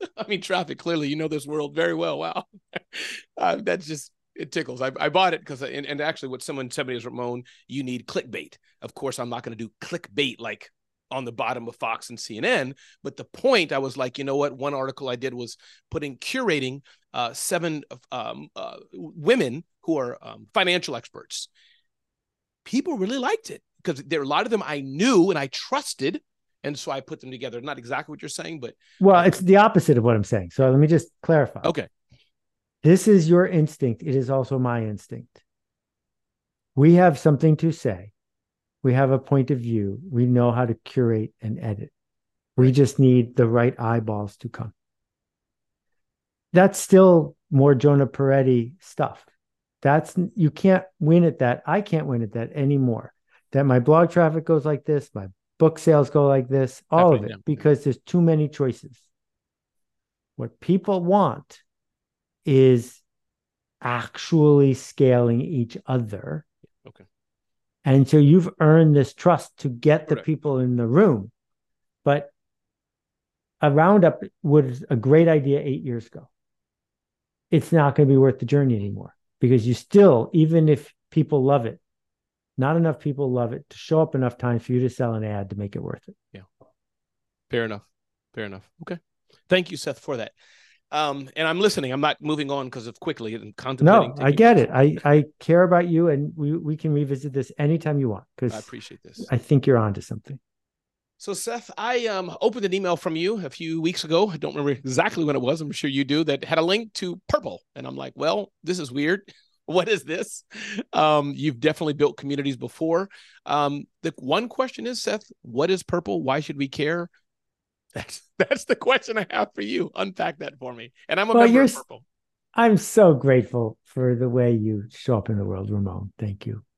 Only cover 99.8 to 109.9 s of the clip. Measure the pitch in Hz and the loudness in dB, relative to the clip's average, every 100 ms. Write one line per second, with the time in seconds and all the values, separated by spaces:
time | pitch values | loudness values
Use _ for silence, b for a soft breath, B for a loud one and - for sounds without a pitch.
99.8 | 110 95 - 104 - 139 _ _ _ _ | 2 -4 -10 -14 -14 -20 _ _ _ _
100.8 | _ _ _ _ - 190 - 233 - - | _ _ _ _ -12 -10 -8 -10 -12 -10
101.8 | 220 247 233 190 180 160 226 233 196 190 | -4 -4 -2 -4 -6 -2 -2 -2 -4 -2
102.8 | 185 170 180 160 175 226 160 - 165 165 | -2 -2 -4 -4 -4 -4 -8 -10 -8 -4
103.8 | 160 180 156 165 208 156 147 147 143 135 | -4 -4 0 0 0 -2 -8 -4 -4 -4
104.8 | 135 127 185 202 151 139 123 160 151 - | -4 -2 0 0 -2 -2 -2 -4 -6 -8
105.8 | 151 135 135 147 160 139 - 160 165 202 | -6 -4 -2 -2 -2 -4 -2 -2 0 0
106.8 | 220 - 185 175 - 302 175 90 _ - | -4 -10 -10 -10 -4 -4 -4 -14 _ -18
107.8 | 131 135 135 127 143 196 196 _ 156 180 | -14 -12 -14 -6 -4 -4 -6 _ -8 -8
108.8 | 143 131 147 196 - b b b - 165 | -8 -6 -4 -4 -6 b b b -4 -2
109.8 | 175 | 0